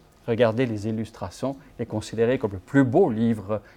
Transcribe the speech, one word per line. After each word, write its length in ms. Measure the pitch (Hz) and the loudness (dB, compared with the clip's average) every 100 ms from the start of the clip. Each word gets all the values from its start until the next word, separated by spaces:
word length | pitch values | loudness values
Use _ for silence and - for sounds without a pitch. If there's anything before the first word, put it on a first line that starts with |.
| _ _ - | _ _ -4
regardez 380 | 113 117 107 131 | 2 2 2 -2
les 220 | 107 107 | -2 -4
illustrations 720 | 110 110 - 98 - 127 135 - - | -6 -6 -10 -14 -8 -8 -8 -14 -10
et 80 | 117 | -6
considérez 520 | 107 - 110 113 131 | -6 -6 0 0 2
comme 160 | 107 | -2
le 60 | 98 | -6
plus 260 | - 139 131 | 0 2 4
beau 240 | 139 185 | 4 2
livre 500 | 110 117 107 95 107 - | 2 0 0 -4 -6 -8